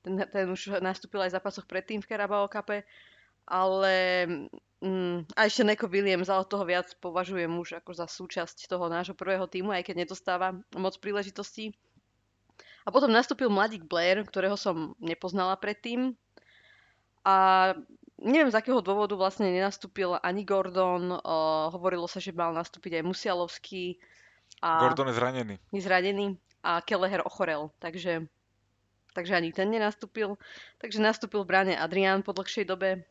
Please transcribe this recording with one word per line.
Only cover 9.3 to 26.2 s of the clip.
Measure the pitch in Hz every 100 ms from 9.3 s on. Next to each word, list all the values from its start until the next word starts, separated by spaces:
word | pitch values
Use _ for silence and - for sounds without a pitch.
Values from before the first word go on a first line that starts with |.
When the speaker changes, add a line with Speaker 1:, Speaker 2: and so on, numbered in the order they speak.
| 190
Speaker 1:
tímu, | 185 190 190
aj | 190
keď | 180 175
nedostáva | 175 190 - 180 185 185 -
moc | - 190 190
príležitostí. | - 202 196 - 202 - 220 - _ _ _ _ _ _ _ _ - -
A | -
potom | 226 269
nastúpil | 220 254 294 254
mladík | 202 214 220
Blair, | 160 170 175 190
ktorého | 214 196 190
som | 202 208 165 160 -
nepoznala | 165 165 185 190 185 190
predtým. | 202 208 233 240 254 240 _ - _ _ _ - _ _ _ _
A | - 190 190 190 185 180 - - - -
neviem, | - 285 285
z | 220
akého | 220 254
dôvodu | 180 202 208
vlastne | 196 190 196 202
nenastúpil | 180 196 190 190 - 185 180
ani | 180 185
Gordon. | 196 196 185 180 185 180 180
O, | 180 - 160 156 156 156
hovorilo | 175 180 180 170
sa, | 190
že | 190
mal | 170 170
nastúpiť | 165 170 - 196 165
aj |
Musialovský. | 165 185 226 180 175 - - 190 180 180 _ - - _ _ -
A | 165 165
Speaker 2:
Gordon | 165 160 135
je | 117
zranený. | 123 131 113 98 _
Speaker 1:
je | 202
zranený | 190 185 185 196